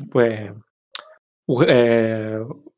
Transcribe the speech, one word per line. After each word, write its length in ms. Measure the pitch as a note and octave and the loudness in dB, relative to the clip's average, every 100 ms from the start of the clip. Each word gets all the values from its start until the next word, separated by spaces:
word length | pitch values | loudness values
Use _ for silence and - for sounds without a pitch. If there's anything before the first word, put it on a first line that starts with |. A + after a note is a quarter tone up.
| - | -4
o, 60 | C3 | 0
é, 320 | A#2 G#2+ G#2 G#2 - _ _ - - _ _ _ - | 0 0 -10 -16 -20 _ _ -18 -18 _ _ _ -4
o, 160 | B2+ | 0
é, 760 | D#3 B2+ A#2+ A#2 A2+ A2 A2 A2 A2+ - - | 4 4 4 2 0 -2 -6 -8 -10 -14 -20